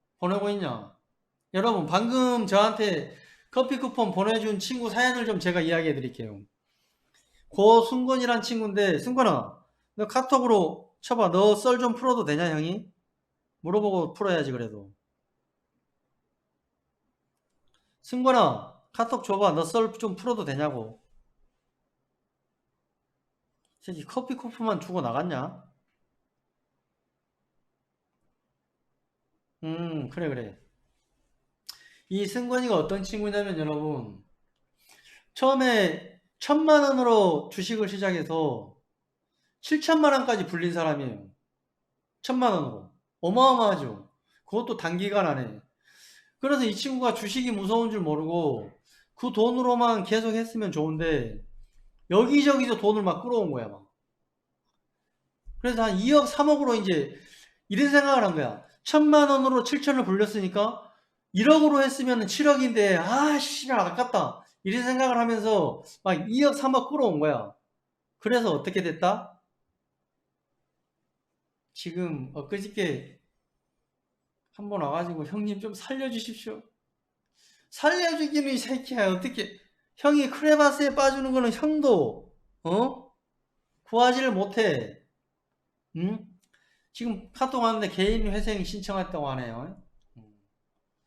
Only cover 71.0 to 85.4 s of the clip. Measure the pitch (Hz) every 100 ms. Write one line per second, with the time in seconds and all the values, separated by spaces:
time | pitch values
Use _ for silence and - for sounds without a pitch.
71 | _ _ _ _ _ _ _ - 180 170
72 | 180 151 127 - 139 202 202 - 180 131
73 | - - _ _ _ _ _ _ _ _
74 | _ _ _ _ _ - 208 202 147 156
75 | 175 165 143 202 208 202 220 196 - 269
76 | 269 233 220 220 - 220 - _ _ _
77 | _ _ _ _ _ _ _ - 294 349
78 | 339 311 302 294 277 254 220 262 - 247
79 | 196 185 247 - - - _ _ _ -
80 | 285 294 262 277 302 302 294 285 285 285
81 | 269 269 262 262 240 233 302 311 277 202
82 | 123 - - _ _ _ 165 185 254 -
83 | - _ _ _ _ _ _ _ _ 226
84 | 247 254 262 196 196 214 214 139 107 -
85 | _ _ _ _